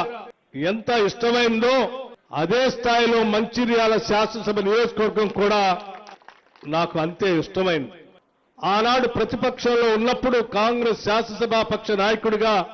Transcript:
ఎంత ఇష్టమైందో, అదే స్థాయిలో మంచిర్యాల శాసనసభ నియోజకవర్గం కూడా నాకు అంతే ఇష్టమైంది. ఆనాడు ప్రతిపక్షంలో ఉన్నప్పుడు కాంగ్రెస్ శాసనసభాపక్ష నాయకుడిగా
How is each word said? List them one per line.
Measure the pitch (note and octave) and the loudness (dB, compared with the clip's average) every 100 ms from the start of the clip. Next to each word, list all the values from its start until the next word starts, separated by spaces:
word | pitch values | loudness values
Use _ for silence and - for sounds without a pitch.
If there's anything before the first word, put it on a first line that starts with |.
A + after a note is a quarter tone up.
| A#3 A#3 G3 - _ C3+ D#3+ | 0 -8 -16 -20 _ -6 -4
ఎంత | A3 G#3+ A#3+ G3 | -4 -2 2 2
ఇష్టమైందో, | - A#3 A#3+ A#3 A3+ A#3+ C4 A3 B3+ A#3+ - _ C3+ | 0 0 2 2 2 2 2 0 -4 -14 -18 _ -4
అదే | E3+ A#3 C4 - | 0 2 2 0
స్థాయిలో | A#3+ A#3 A#3 A#3 G#3+ | 0 2 2 2 2
మంచిర్యాల | G#3+ A3 - A#3+ A#3 A3+ G#3+ - | 0 -2 -2 0 2 2 2 2
శాసనసభ | G#3 G#3+ A3 G3+ G#3 G3 | 0 0 -2 -4 -2 0
నియోజకవర్గం | A3 A#3 A3+ G#3+ F#3 G#3 - | 2 0 0 -2 0 -2 0
కూడా | G3+ G#3 G3 F#3 G3+ F#3+ G#3 - - - _ _ D3 D#3+ | 2 2 2 0 -6 -16 -20 -20 -20 -20 _ _ -4 -2
నాకు | E3+ E3+ D#3+ | -2 -2 -4
అంతే | E3+ G3 E3 | -2 0 0
ఇష్టమైంది. | - F#3 F#3 D#3+ B2 F#2 - - _ _ _ - | 0 -2 0 -2 -4 -12 -20 -20 _ _ _ -6
ఆనాడు | F#3 G#3 A#3 B3+ A#3+ - | -2 2 2 2 0 -2
ప్రతిపక్షంలో | A3 A#3 B3+ B3 A#3+ A#3+ A#3 A3 | -4 -2 -2 -2 0 2 2 2
ఉన్నప్పుడు | A#3 B3+ B3+ A#3+ A3+ G3 | 0 0 2 0 0 0
కాంగ్రెస్ | A3 A#3+ A#3 G#3 G3 | 0 2 0 -2 0
శాసనసభాపక్ష | A3 A#3 G3+ A#3 A3+ A3 - - G#3 | 0 -2 -4 0 0 0 -4 -2 0
నాయకుడిగా | G3+ A3 A3+ G#3+ A3 G#3 E3 | 2 0 0 0 2 2 -2